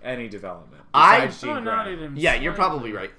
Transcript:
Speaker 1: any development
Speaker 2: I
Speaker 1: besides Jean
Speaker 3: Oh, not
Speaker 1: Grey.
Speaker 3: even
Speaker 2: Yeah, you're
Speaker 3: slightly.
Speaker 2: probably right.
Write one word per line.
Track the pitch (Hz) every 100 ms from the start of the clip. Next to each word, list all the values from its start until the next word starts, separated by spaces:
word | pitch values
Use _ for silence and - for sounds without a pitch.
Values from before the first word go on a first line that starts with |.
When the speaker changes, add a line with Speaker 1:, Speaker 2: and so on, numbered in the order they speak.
Speaker 1:
any | 120 127 113
development | 101 95 87 80 - -
Speaker 2:
I | 143 165 233 196
Speaker 1:
besides | 175
Jean | 285 294
Speaker 3:
Oh, |
not | 226 220
Speaker 1:
Grey. | 214
Speaker 3:
even | 170 156 143
Speaker 2:
Yeah, | 160
you're | 120 143 175
Speaker 3:
slightly. | 185
Speaker 2:
probably | 156 117
right. | 104 95